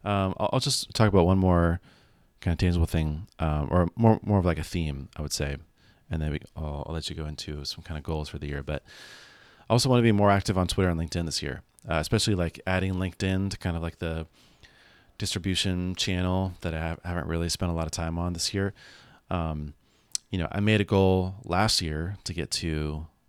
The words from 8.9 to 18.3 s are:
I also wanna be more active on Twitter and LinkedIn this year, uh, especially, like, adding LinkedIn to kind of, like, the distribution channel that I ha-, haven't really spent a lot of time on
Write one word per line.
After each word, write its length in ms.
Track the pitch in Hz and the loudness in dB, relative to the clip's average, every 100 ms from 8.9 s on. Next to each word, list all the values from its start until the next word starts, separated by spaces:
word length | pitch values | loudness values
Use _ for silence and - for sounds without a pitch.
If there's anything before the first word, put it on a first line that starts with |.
| - - - - - - _ _ | -20 -20 -20 -20 -20 -20 _ _
I 40 | |
also 160 | 117 135 | 2 4
wanna 140 | 123 | 6
be 100 | 117 | 6
more 180 | 104 101 | 6 6
active 260 | 98 - 92 | 4 2 0
on 100 | 90 | 0
Twitter 200 | - 92 | 2 2
and 100 | 82 | 2
LinkedIn 240 | 82 87 85 | -2 -2 -4
this 160 | - | -4
year, 200 | 71 - - _ - | -6 -8 -12 _ -4
uh, 60 | |
especially, 400 | 82 76 110 - | -2 0 0 2
like, 260 | 95 85 - - | 2 0 -2 -2
adding 280 | 92 95 | 0 0
LinkedIn 560 | 92 92 - 95 95 98 | -2 -4 -2 0 0 0
to 80 | - | -2
kind 180 | 92 85 | -4 -2
of, 60 | |
like, 160 | 95 - | -4 -6
the 280 | 85 80 80 _ _ _ - _ _ _ _ _ | -6 -4 -8 _ _ _ -20 _ _ _ _ _
distribution 760 | 101 - 87 90 101 90 90 | -6 -4 -2 -2 0 -2 -2
channel 600 | 90 - 90 92 92 95 92 | -4 -2 0 0 0 -2 -4
that 140 | 87 | -6
I 160 | 80 82 | -4 -4
ha-, 60 | 85 90 | -6 -6
haven't 180 | 87 71 | -6 -4
really 220 | 82 85 | -2 -2
spent 240 | - 90 | -2 -2
a 20 | |
lot 120 | 85 80 | -2 -4
of 40 | |
time 280 | - 82 82 | -4 -4 -4
on 160 | 87 | -4